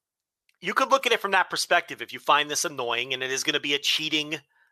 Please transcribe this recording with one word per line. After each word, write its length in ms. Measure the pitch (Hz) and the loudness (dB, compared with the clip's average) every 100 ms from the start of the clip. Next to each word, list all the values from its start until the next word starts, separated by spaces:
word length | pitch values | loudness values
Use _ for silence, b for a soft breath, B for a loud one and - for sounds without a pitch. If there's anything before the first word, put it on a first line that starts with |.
| _ _ _ _ _ _ | _ _ _ _ _ _
you 140 | 175 | -4
could 160 | - 262 | 0 2
look 160 | 262 247 | 2 2
at 60 | |
it 80 | 220 | 0
from 120 | 196 | 2
that 180 | 190 175 | 0 0
perspective 500 | 160 - 175 - 120 | -2 2 2 2 -8
if 100 | 113 | -12
you 60 | 123 | -4
find 320 | - 147 147 | 2 4 2
this 140 | 147 | -2
annoying, 480 | 175 139 120 117 131 | -2 -2 -2 -2 -2
and 80 | 131 | -4
it 80 | 131 | -2
is 140 | 135 | -2
gonna 160 | 156 147 | 0 -2
be 140 | 143 | 0
a 40 | 143 | -2
cheating 600 | - - 156 151 151 156 - _ _ | 0 -2 0 -2 -4 -8 -12 _ _